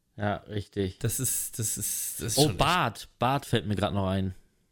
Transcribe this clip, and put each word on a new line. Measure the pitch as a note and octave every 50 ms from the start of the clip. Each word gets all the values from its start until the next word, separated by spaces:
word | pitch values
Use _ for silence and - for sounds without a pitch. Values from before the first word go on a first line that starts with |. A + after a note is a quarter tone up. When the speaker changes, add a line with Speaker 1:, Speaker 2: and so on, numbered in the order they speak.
| _ _ _
Speaker 1:
Ja, | - G#2 G#2 G2 - - -
richtig. | G#2+ G#2+ F#2 - - G2+ G2 F2+ F2+ -
Speaker 2:
Das | - A#2+ - -
ist, | C3 - - - - - - -
das | A2+ - - -
ist, | - - - - - - - -
das | - A2
ist | G#2+ -
Speaker 1:
Oh, |
Speaker 2:
schon | D3 D3+
echt | G2 -
Speaker 1:
Bart. | C#3 D3+ F3 F3+ D#3 A#2 G#2+ - - - _ -
Bart | A#2 B2 C3+ C#3+ -
fällt | - - A2+ -
mir | G#2 G#2
grad | F#2 G2+ F2+ E2
noch | G2+ F#2+ F#2
ein. | F#2+ G2 F#2+ F#2+ F#2 - - _ _ _ _ _